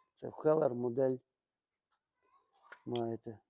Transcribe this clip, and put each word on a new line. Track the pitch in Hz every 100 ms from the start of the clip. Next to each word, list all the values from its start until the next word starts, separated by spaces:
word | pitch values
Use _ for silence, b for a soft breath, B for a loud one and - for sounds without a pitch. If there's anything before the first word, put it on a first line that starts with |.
| _
Це | - -
в |
Hella | - 156 156 151
модель. | 120 123 120 131 131 _ _ _ _ _ _ _ _ _ _ _ _ _ _ - - 123
Маєте | 120 117 113 117 107